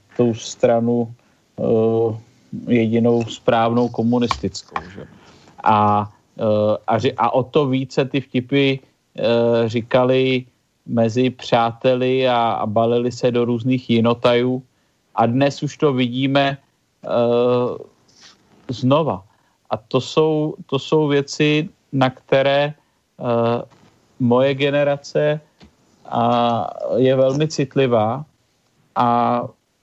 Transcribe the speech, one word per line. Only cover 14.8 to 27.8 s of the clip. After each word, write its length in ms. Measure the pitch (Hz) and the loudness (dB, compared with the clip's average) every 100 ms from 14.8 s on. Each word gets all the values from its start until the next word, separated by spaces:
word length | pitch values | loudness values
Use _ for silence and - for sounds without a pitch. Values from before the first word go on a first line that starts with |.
| _ _ _ | _ _ _
A 120 | - 117 | -2 0
dnes 360 | 123 139 - | 2 0 0
už 140 | 147 - | -8 -2
to 160 | 156 | 0
vidíme, 640 | 127 127 123 135 139 139 139 | 0 -2 -2 -2 0 0 -2
eh, 1160 | _ _ _ _ - 113 120 120 123 123 123 87 - _ _ _ - _ _ _ - | _ _ _ _ -4 0 2 2 2 0 -2 -6 -12 _ _ _ -20 _ _ _ -12
znova. 520 | 127 127 143 156 95 - _ _ _ _ | -4 2 2 2 -4 -10 _ _ _ _
A 60 | 113 | -10
to 240 | - 131 | -4 -4
jsou, 540 | 127 - 156 156 156 - - | -2 0 2 0 -2 -6 -8
to 120 | 139 | -8
jsou 280 | - 156 151 | -2 0 2
věci, 600 | 143 143 - 151 151 156 - _ | 0 -2 -2 0 0 -2 -10 _
na 180 | 135 131 | -2 0
které, 640 | 127 - 135 135 139 147 | -2 0 2 2 2 0
eh, 880 | 151 _ _ _ - 131 117 117 120 - - _ _ _ _ | -4 _ _ _ -10 -2 0 0 -2 -6 -16 _ _ _ _
moje 340 | 123 120 135 | 2 4 4
generace 840 | 135 139 143 143 143 - 151 151 151 - _ - _ _ _ - | 2 0 2 0 -2 -4 -2 0 -2 -6 _ -20 _ _ _ -8
a 160 | 120 120 120 120 117 - - 60 95 | -2 0 2 0 -2 -4 -8 -4 2
je 160 | 131 131 | 2 4
velmi 320 | 135 139 156 | 2 2 -2
citlivá 760 | - 139 - | -2 -4 0